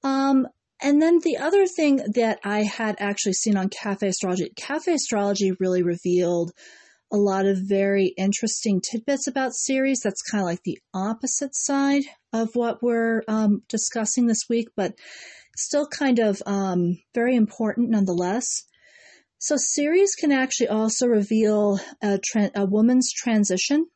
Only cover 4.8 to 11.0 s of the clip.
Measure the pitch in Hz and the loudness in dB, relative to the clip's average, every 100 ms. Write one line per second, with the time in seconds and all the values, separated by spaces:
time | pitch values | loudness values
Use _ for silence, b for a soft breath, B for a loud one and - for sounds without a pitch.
4.8 | - 330 - 220 202 202 190 185 185 180 | -2 -2 0 -2 0 0 0 0 0 2
5.8 | 175 170 180 180 175 170 170 B B B | 0 -2 0 2 2 0 -2 B B B
6.8 | B B _ 208 202 190 190 196 190 196 | B B _ 0 2 2 0 0 0 0
7.8 | 196 196 190 - 196 202 220 - 226 190 | 2 2 0 0 -2 0 -4 -4 0 0
8.8 | - 226 233 277 - 269 262 240 - 269 | -2 -6 -4 -2 -2 -4 -4 -4 -2 0
9.8 | 269 262 208 - - 214 185 170 - - | 0 0 -2 -6 -6 -2 -2 -4 -6 -8
10.8 | _ 185 | _ -6